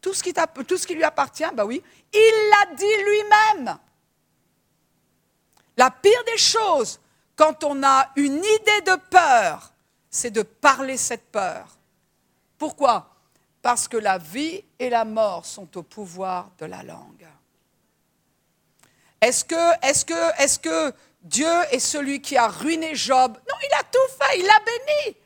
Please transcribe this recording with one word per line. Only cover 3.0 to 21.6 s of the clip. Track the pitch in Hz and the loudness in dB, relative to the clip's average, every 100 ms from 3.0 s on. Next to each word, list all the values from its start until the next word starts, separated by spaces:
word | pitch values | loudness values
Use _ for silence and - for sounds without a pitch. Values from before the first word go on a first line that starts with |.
lui-même. | 403 415 415 415 427 415 240 170 _ _ _ _ _ _ _ _ _ _ _ _ _ _ _ _ _ _ _ - | 0 0 4 4 4 0 -4 -12 _ _ _ _ _ _ _ _ _ _ _ _ _ _ _ _ _ _ _ 2
La | 254 | 2
pire | - 392 480 | 6 4 4
des | 466 453 | 2 0
choses, | - 453 427 311 226 - _ _ _ - | 0 0 0 0 -2 -8 _ _ _ 2
quand | 311 311 | 2 2
on | 302 285 | -6 0
a | 269 269 269 - | 2 2 2 -2
une | 285 277 | -2 -2
idée | 403 427 427 415 | 0 2 2 0
de | 381 370 _ | 2 -2 _
peur, | 359 330 240 190 147 - _ _ _ _ | 4 6 4 2 -4 -16 _ _ _ _
c'est | - 240 | -8 -6
de | 220 | -4
parler | 208 _ 285 262 269 262 | -6 _ 2 2 -2 -6
cette | - 233 _ | -6 -8 _
peur. | 214 185 87 - _ _ _ _ _ _ _ _ _ | -6 -6 -8 -16 _ _ _ _ _ _ _ _ _
Pourquoi ? | 302 - 277 214 - _ _ _ _ _ | -10 0 0 0 -4 _ _ _ _ _
Parce | - 240 - | -2 -2 -2
que | 233 | -4
la | 208 190 | -2 -4
vie | 156 208 311 370 - _ | -4 -8 -8 -10 -18 _
et | 254 | -4
la | 233 | -2
mort | 220 220 214 180 - | -2 -2 -2 -4 -14
sont | - 185 185 | -18 -16 -16
au | |
pouvoir | 165 - 196 175 190 180 175 _ | -18 -18 -16 -10 -8 -8 -10 _
de | 160 | -16
la | 180 | -16
langue. | 185 165 160 _ 165 151 _ _ _ _ _ _ _ _ _ _ _ _ _ _ _ _ _ _ | -18 -20 -20 _ -20 _ _ _ _ _ _ _ _ _ _ _ _ _ _ _ _ _ _ _
Est-ce | 233 240 | 0 0
que, | - 330 339 - 269 | -4 0 2 2 0
est-ce | 285 | -2
que, | - 330 330 320 | -2 -4 -4 0
est-ce | 277 - | -2 -2
que | 330 320 311 - _ _ | -4 -4 -4 -8 _ _
Dieu | 175 233 311 339 | -8 -4 0 0